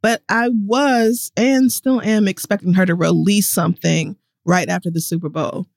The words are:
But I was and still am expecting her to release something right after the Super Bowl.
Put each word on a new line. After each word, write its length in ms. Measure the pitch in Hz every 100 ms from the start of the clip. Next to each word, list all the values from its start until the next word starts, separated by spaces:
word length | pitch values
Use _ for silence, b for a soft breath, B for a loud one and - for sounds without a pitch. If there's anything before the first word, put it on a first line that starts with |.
But 200 | 214 226 -
I 220 | 226 240
was 840 | 233 202 254 285 240 226 240 - -
and 360 | 247 269 262
still 300 | - 262 254
am 260 | 202 214 196
expecting 460 | 185 - 202 180
her 100 | 185
to 100 | 185
release 520 | 175 165 170 165 208 190
something 680 | - 165 175 170 160 156 - _ _
right 240 | 170 180 170
after 220 | 180 180
the 100 | 165
Super 280 | - 165 165
Bowl. 360 | 160 - - 185